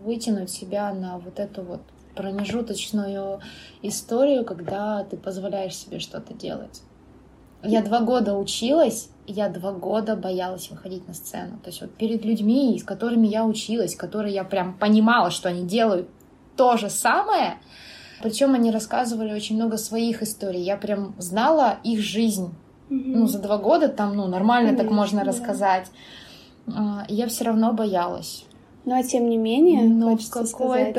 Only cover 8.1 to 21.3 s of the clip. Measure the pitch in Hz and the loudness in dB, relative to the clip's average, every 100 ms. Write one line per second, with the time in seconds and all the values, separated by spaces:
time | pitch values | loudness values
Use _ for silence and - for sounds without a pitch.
8.1 | 254 208 202 202 - 233 311 269 220 - | 2 2 0 -2 -2 2 4 4 2 -8
9.1 | - - 202 202 175 190 190 175 214 214 | -16 -10 -4 -4 -4 -8 -6 -4 -2 -2
10.1 | 208 180 185 180 185 - - 185 185 180 | -4 -4 -4 -4 -8 -12 -16 -14 -14 -14
11.1 | 170 - - 180 - - 175 - - 220 | -16 -14 -12 -12 -14 -16 -14 -14 -6 -2
12.1 | 226 208 226 208 254 269 185 - 196 233 | -2 0 0 2 4 2 0 -4 -6 0
13.1 | 233 220 214 226 214 - 226 180 - 175 | 2 4 2 0 -2 -2 -2 -2 -4 -8
14.1 | 208 208 196 190 190 180 180 208 214 220 | -6 -4 -4 -2 -2 -2 0 4 6 6
15.1 | 240 180 165 185 175 180 214 226 185 180 | 6 4 0 -4 -4 -2 2 2 2 -2
16.1 | - - - - - 254 233 208 - 233 | -12 -20 -20 -6 2 4 4 0 -2 2
17.1 | 294 415 392 185 - - - - - - | 2 2 2 0 -4 -14 -20 -20 -20 -20
18.1 | - 226 214 277 262 233 220 - 233 247 | -8 -4 2 4 4 4 0 -2 -2 -2
19.1 | 226 220 214 208 220 226 220 - 226 233 | -2 -4 -4 -4 0 0 -2 -4 -2 -2
20.1 | 226 214 - 196 180 175 202 202 202 196 | -2 -4 -6 -6 -4 -2 -2 -2 -4 -4
21.1 | - 180 | -8 -6